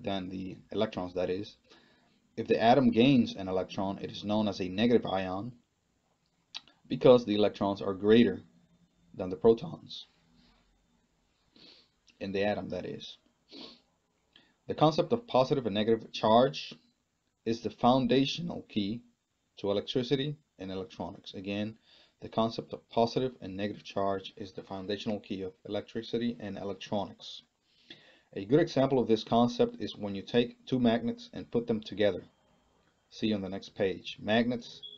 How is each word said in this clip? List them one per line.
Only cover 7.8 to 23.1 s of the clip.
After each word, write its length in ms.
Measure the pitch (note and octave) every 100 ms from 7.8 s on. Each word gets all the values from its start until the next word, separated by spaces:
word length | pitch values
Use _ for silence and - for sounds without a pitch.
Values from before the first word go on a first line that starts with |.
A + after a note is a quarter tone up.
are 140 | G2+
greater 480 | F#2+ G#2 A2+ A#2 - - _ _ _ _ _ _
than 160 | - F#2
the 60 | F#2
protons 720 | A2+ A2+ E2 D2+ - - - _ _ _ _ _ _ _ _ _ _ _ _ _ _ _ - - _ _ _ _
in 120 | G2
the 120 | G2
atom, 240 | G#2 F#2+ -
that 160 | F2+
is. 320 | - - - - _ _ _ - - - _ _ _ _ _ _ _ _ -
The 80 |
concept 360 | - D#3 D#3+ E3
of 160 | - -
positive 380 | B2+ B2+ -
and 100 | A2+
negative 380 | G2+ G#2+ A2+ -
charge 640 | - A2 A#2 C3+ - - - _ _ _ _ _ _ A2+
is 160 | A#2
the 80 | G#2+
foundational 960 | - B2 C3 A#2+ B2+ C#3 - F3 - -
key 320 | G#2+ G2 A#2+ - _ _ _ _ -
to 120 | G2
electricity 680 | G2+ G2+ C3 A#2+ C#3 D3 D3 _ -
and 120 | F#2+
electronics. 640 | F#2+ F#2 - F2+ G2 -
Again, 440 | G#2 F#2+ G2+ G#2+ A2 _ _ _ _
the 80 | -
concept 460 | - A2+ A2+ -
of 120 | - _
positive 420 | - A#2+